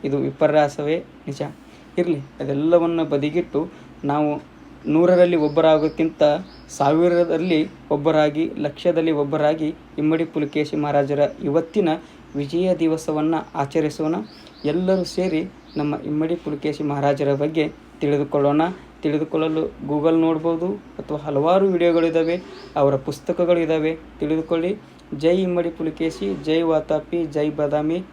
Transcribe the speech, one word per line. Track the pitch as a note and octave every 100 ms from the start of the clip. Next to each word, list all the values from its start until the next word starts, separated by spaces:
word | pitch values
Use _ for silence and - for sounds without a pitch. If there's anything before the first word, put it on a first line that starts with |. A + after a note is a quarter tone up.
ಇದು | C#3 C#3
ವಿಪರ್ಯಾಸವೇ | C#3 C3+ D3+ D3+ D3 D3 D3 E3+
ನಿಜ. | - - - C#3 D3 - - - - -
ಇರಲಿ, | F3 D3
ಅದೆಲ್ಲವನ್ನು | C#3 - C3+ C#3 D#3 E3+ E3 E3
ಬದಿಗಿಟ್ಟು | D#3 C#3+ D3 E3 E3+ C#3+ E3+ - - -
ನಾವು | D3 D3 D3+ D3 - - - - -
ನೂರರಲ್ಲಿ | D3+ F3+ F3+ F3 F3
ಒಬ್ಬರಾಗೋಕ್ಕಿಂತ | D3+ D3 D#3+ D#3 D3+ D#3 D#3+ D#3+ D3+ D3+ F#3 - -
ಸಾವಿರದಲ್ಲಿ | - C#3 D#3+ F3 F3 E3+ E3 F#3 D#3+ D3+ - -
ಒಬ್ಬರಾಗಿ, | C#3+ D3 D#3 D3+ D3 E3 -
ಲಕ್ಷದಲ್ಲಿ | D3 - F3+ E3 D#3+
ಒಬ್ಬರಾಗಿ | D3 C#3+ D3+ D3 D#3+ D#3 D#3 - -
ಇಮ್ಮಡಿ | D3+ D#3+
ಪುಲಕೇಶಿ | D#3+ D#3+ C#3+ D3+ D3 D3+
ಮಹಾರಾಜರ | D3 C#3+ C#3 C#3+ D3 -
ಇವತ್ತಿನ | F#3 D3 E3 G#3+ F3 D#3+ - - - C#3+
ವಿಜಯ | C#3+ E3 F#3 F3
ದಿವಸವನ್ನ | E3 D#3+ D#3+ D3+ D#3 D#3+ -
ಆಚರಿಸೋಣ. | E3 C#3 E3 D3+ D3 D#3 F3 G#3+ - - -
ಎಲ್ಲರೂ | D3 E3 F#3 F#3+
ಸೇರಿ | F3 - F#3 D#3+ F#3+ - - -
ನಮ್ಮ | D3 D3
ಇಮ್ಮಡಿ | D#3 D3+ D#3+
ಪುಲಕೇಶಿ | E3+ - C#3+ D#3 C#3+
ಮಹಾರಾಜರ | D3 C#3 C#3 C#3+ C#3+
ಬಗ್ಗೆ | C#3 D3 D#3+ D3 - - -
ತಿಳಿದುಕೊಳ್ಳೋಣ. | C#3+ C#3+ C#3 D3 C#3+ D3 E3+ F#3 - -
ತಿಳಿದುಕೊಳ್ಳಲು | D#3 D3+ D#3 D#3+ D#3+ D#3 D#3+
Google | - C#3 D3 D#3 E3
ನೋಡ್ಬೋದು | D#3+ D#3 E3 E3 F3+ G3+ - -
ಅಥವಾ | - D3+
ಹಲವಾರು | D3 C#3 D#3 F#3+ G3
ವಿಡಿಯೋಗಳಿದ್ದಾವೆ, | F3 E3+ E3 E3 E3 E3 F3 - - - -
ಅವರ | C#3 C3+
ಪುಸ್ತಕಗಳು | D3 C#3 - F3 F3 F3
ಇದ್ದಾವೆ, | D#3+ D#3+ D#3 D#3+ - -
ತಿಳಿದುಕೊಳ್ಳಿ. | D3+ D#3+ D#3+ E3 F3 G#3 - - - C#3
ಜೈ | D#3+ F3+
ಇಮ್ಮಡಿ | F#3 F3 E3+
ಪುಲಕೇಶಿ, | E3 D#3+ D#3 E3 - G3 F3
ಜೈ | D3 D#3+
ವಾತಾಪಿ, | E3 D#3 D3+ D#3 - E3+ D#3+
ಜೈ | D3 D3+
ಬಾದಾಮಿ | D3 D3 D3 D3+ E3+ F#3